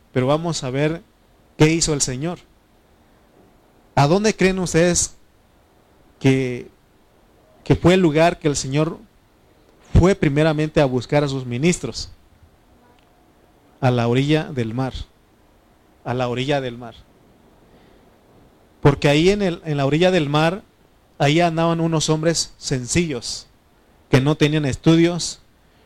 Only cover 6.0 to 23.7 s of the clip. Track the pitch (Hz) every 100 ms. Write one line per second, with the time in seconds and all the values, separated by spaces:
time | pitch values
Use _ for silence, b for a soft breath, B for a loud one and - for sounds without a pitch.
6 | _ _ 135 131 127 123 - _ _ _
7 | _ _ _ _ _ _ - 139 170 185
8 | 170 147 170 170 151 139 135 143 156 -
9 | - _ _ _ _ _ _ _ _ -
10 | 175 196 160 139 160 151 156 160 139 123
11 | - 147 147 135 127 120 170 170 120 -
12 | - - _ _ _ _ _ _ _ _
13 | _ _ _ _ _ _ _ _ 131 123
14 | 117 127 143 156 156 135 113 120 131 -
15 | - _ _ _ _ _ _ _ _ _
16 | 139 123 123 120 135 143 127 120 117 -
17 | _ _ _ _ _ _ _ b b b
18 | b _ _ _ _ _ _ _ 147 -
19 | 147 147 180 208 190 170 160 143 135 151
20 | 180 185 143 151 160 196 - _ _ _
21 | _ - 147 160 175 160 170 165 165 160
22 | 151 156 160 156 - - - 131 123 165
23 | 170 120 - - - _ _